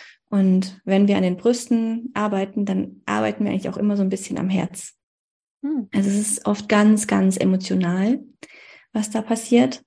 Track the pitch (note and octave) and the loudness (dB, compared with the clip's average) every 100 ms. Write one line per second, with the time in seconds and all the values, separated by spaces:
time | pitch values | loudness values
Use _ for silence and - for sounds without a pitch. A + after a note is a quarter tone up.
0 | - _ - G3+ F#3+ F#3 F#3+ - - G3 | -20 _ -4 2 4 2 0 -8 0 2
1 | G3+ G3 F#3 F3+ A#3 B3 - A3+ A3+ A3+ | 4 2 0 0 0 0 0 0 0 -4
2 | A#3 G#3 G#3 G3 G3 G#3 G3+ F#3 F#3+ - | -6 -4 -2 -2 -4 -4 -2 -2 -4 -8
3 | - G#3 G#3+ G#3 G#3 F#3+ - - G#3 G3+ | -4 -2 -2 -2 -4 -4 -6 -4 -2 0
4 | F#3+ F#3+ - D#3+ F#3 F#3+ F3+ - - _ | -2 -2 -6 -6 -2 -2 -4 -8 -16 _
5 | _ _ _ _ _ _ C#4 D4 G3 G3+ | _ _ _ _ _ _ -6 -6 -4 -2
6 | G3+ G#3 G#3+ - G3+ G#3 - G#3 G#3+ G#3 | 0 0 -2 -4 -4 -4 0 4 6 4
7 | - G3 F#3+ F#3 F#3+ F#3+ F#3 F#3+ F3 F3+ | 2 2 2 2 2 0 0 0 0 0
8 | G#3 C#4+ - _ - - - - _ A3 | 0 -2 -6 _ -20 -20 -20 -20 _ -6
9 | G#3 A3 A3 A#3 - A#3+ C4 - | -4 -6 -4 -4 2 4 4 -2